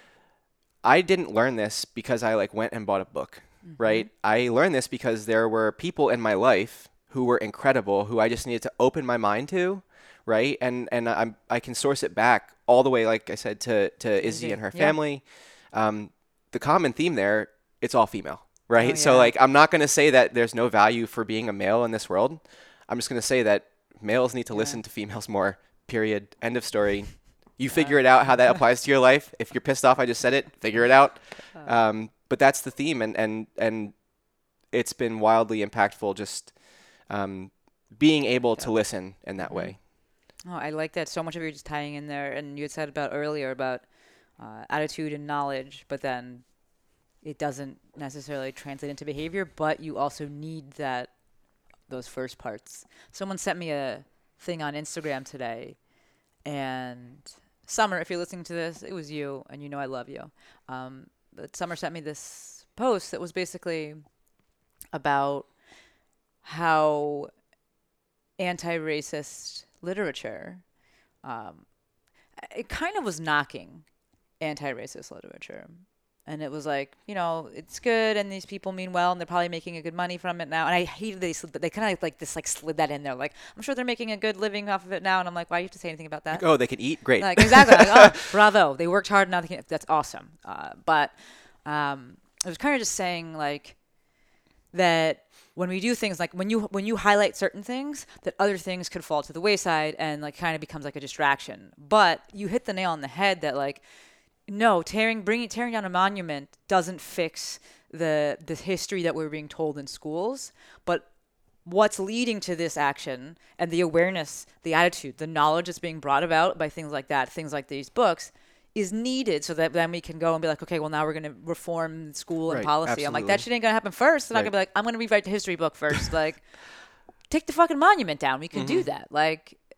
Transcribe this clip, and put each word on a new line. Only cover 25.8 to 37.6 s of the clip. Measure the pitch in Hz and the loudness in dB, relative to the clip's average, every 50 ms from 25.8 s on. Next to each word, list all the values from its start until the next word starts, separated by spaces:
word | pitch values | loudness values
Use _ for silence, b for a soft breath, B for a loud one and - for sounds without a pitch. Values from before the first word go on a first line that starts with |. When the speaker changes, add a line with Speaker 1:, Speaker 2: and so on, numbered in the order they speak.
| _ - | _ -6
Speaker 1:
period. | 123 113 110 110 107 101 101 - - _ | -4 -2 0 0 -2 -4 -4 -10 -16 _
End | - 117 120 | -8 -4 -4
of | 123 - | -4 -6
story. | - - 107 104 104 101 101 104 110 - - _ _ _ _ _ _ _ | -2 0 0 2 2 0 -2 -4 -10 -16 -20 _ _ _ _ _ _ _
You | - 131 - | -6 -6 -2
Speaker 2:
Yeah. | - | 2
Speaker 1:
figure | 170 151 139 143 143 | 0 2 4 4 6
it | 127 | 8
out | 127 127 123 135 | 10 10 10 8
how | 135 127 | 6 6
that | 120 123 120 | 8 8 6
Speaker 2:
<laughs> | 127 | 8
Speaker 1:
applies | - 135 117 123 123 - | 6 6 4 4 4 2
to | 139 139 | 2 4
your | 135 | 6
life. | 127 127 131 143 - - - - | 8 8 6 6 2 -4 -8 -10
If | 113 - - | -10 -6 -6
you're | 127 - | -4 -2
pissed | - 135 - - | 0 -2 4 6
off | 127 127 143 | 6 6 6
I | 127 | 4
just | 120 120 - | 0 0 0
said | - 123 131 | 2 2 2
it, | 143 - - - _ | 2 0 -4 -10 _
figure | - 110 104 117 117 | -4 0 2 4 6
it | 123 131 | 8 10
out. | 135 143 143 - - B B B B B B B | 10 10 8 4 -4 B B B B B B B
Speaker 2:
Uh. | 165 151 135 117 | -16 -4 0 4
Speaker 1:
Um, | 117 113 110 107 110 110 - - _ _ _ | 4 4 4 2 0 -6 -10 -14 _ _ _
but | 131 - | 2 6
that's | - 139 139 - | 6 6 6 4
the | - 135 | -4 -8
theme, | - - 139 160 156 123 110 | -8 -4 -4 -2 -2 -2 -2
and, | 107 - | -2 -2
and, | - 110 107 110 110 110 - _ | -2 -2 -2 -2 -6 -8 -10 _
and | - 113 113 110 110 107 104 - _ _ _ _ _ _ _ _ _ _ _ _ _ _ _ - | -2 -2 -2 0 -2 -8 -10 -12 _ _ _ _ _ _ _ _ _ _ _ _ _ _ _ -2
it's | 120 120 - - | -2 -2 -2 -4
been | - 127 113 113 110 | -6 -6 -4 -2 0
wildly | 107 107 113 113 113 107 113 107 104 | 2 4 4 4 4 2 0 -2 -4
impactful | 104 - 117 101 101 - - 113 101 95 | -4 0 2 2 2 0 -2 -4 -4 -4
just, | 101 104 - - - - - b b b b b b b b b b b b | -4 -8 -10 -10 -14 -14 -16 b b b b b b b b b b b b
um, | 98 104 98 98 98 95 95 98 _ _ | -4 -4 -4 -4 -4 -10 -14 -16 _ _